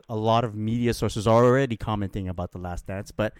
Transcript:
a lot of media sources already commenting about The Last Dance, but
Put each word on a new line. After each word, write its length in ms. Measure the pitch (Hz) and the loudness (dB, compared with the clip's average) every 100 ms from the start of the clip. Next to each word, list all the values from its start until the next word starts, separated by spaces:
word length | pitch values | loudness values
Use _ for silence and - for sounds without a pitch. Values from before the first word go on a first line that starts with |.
| - | -8
a 60 | 110 | -2
lot 280 | 110 113 | 2 2
of 100 | 120 | 2
media 380 | 104 107 117 120 | -4 -4 0 0
sources 340 | 113 110 113 107 | 0 -2 0 4
already 520 | 113 123 127 135 110 | 6 6 4 0 -4
commenting 500 | - 107 95 107 92 | -4 -4 -4 -6 -6
about 240 | 87 90 | -6 -8
The 60 | 92 | -8
Last 260 | 90 87 - | -10 -10 -10
Dance, 240 | 98 - | -10 -8
but 220 | - 107 | -4 -4